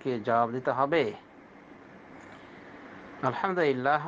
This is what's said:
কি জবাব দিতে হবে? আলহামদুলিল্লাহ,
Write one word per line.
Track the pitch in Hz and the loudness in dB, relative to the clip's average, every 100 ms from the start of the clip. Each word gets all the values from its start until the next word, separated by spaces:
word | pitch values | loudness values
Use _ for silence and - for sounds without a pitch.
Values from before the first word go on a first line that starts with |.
কি | 139 120 104 | -2 -4 2
জবাব | 117 117 127 | 2 2 0
দিতে | 135 123 | -2 2
হবে? | 143 165 117 104 - - - - - - - - - - - - - - - - - - - - 131 | 2 4 2 -2 -14 -20 -20 -20 -20 -20 -20 -20 -20 -20 -18 -20 -20 -20 -18 -18 -18 -18 -16 -4 -2
আলহামদুলিল্লাহ, | 117 196 180 151 127 131 151 | 0 0 2 4 4 4 2